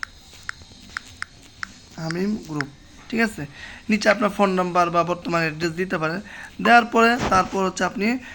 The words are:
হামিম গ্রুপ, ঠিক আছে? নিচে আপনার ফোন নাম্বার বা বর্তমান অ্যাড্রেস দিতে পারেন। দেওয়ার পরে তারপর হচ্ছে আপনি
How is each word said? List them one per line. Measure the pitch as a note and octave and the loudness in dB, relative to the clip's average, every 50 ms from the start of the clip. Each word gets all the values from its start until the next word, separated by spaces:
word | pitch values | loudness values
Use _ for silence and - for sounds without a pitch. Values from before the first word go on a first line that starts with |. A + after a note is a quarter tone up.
| - - - - - - - - - - - - - - - - - - - - - - - - - - - - - - - - - - - - - - - - | -16 -16 -16 -18 -20 -20 -20 -18 -14 -14 -14 -14 -16 -20 -20 -20 -18 -14 -14 -14 -14 -16 -16 -16 -16 -16 -18 -20 -20 -20 -18 -14 -14 -14 -14 -16 -20 -20 -14 -10
হামিম | D#3+ D#3+ E3 F3 F#3+ G#3 G#3+ - - D#3 | -8 -6 -4 -2 -2 -2 -4 -6 -6 -8
গ্রুপ, | D3+ D3+ C#3 C3+ - - - - - - - - | -8 -8 -8 -8 -12 -20 -20 -20 -20 -20 -12 -4
ঠিক | - A3 A#3 | -2 0 0
আছে? | G#3+ - - C#3+ C#3+ - - - - - - - - | 0 -2 -6 -12 -12 -12 -16 -18 -18 -18 -8 -4 -2
নিচে | G#3+ G#3+ - A3 G3+ | 0 2 4 2 2
আপনার | G3+ G#3+ G3+ G3 | 4 2 0 2
ফোন | - G3+ G3 F#3 F#3 | 2 0 2 2 2
নাম্বার | F3+ F3+ E3+ F3+ F3 E3+ E3 | 0 2 2 2 2 2 2
বা | F3 E3 E3+ | 2 0 0
বর্তমান | F3 F3 - - E3+ E3 E3 | -2 -6 -4 -4 -2 0 0
অ্যাড্রেস | D#3+ D3+ D#3 E3+ E3+ D#3+ F3 | -2 -2 -4 -4 -4 -2 -4
দিতে | F#3+ F#3 F#3+ E3 | -4 -2 -2 -2
পারেন। | D#3+ D#3 E3 G3 G#3+ - - - - - - - F3+ | -2 -4 -4 -6 -10 -12 -16 -16 -16 -14 -6 0 4
দেওয়ার | A3+ A#3 A#3+ A3+ A3+ - | 6 6 6 6 4 4
পরে | A3+ A3+ A#3 A#3+ B3+ - - G3 | 4 4 4 4 2 0 2 2
তারপর | F#3 F3+ - - G3 F#3+ | 2 2 2 0 -2 -2
হচ্ছে | F#3 F3+ - F#3 F3+ | -2 -2 -2 -4 -2
আপনি | - - G3+ A3 B3+ B3+ - - | -2 -2 -2 0 -2 -2 -6 -12